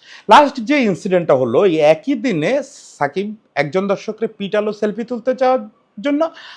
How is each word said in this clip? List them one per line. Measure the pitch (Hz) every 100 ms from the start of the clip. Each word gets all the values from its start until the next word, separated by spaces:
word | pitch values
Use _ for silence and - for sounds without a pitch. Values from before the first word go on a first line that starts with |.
| - - -
লাস্ট | 254 285 -
যে | 214 294
ইনসিডেন্টটা | 220 170 196 180 165
হলো, | 131 127 131 196
এই | 156
একই | 151 156 - 254
দিনে | 240 165 170 277
সাকিব | - - - - 143 185 208 214 _ -
একজন | 147 185 196
দর্শকরে | 190 - 214 220
পিটালো | 220 196 208 214
সেলফি | 208 214 202
তুলতে | 226 240 262 240
যাওয়ার | 254 254 214 _ _ -
জন্য, | 277 285 320 - -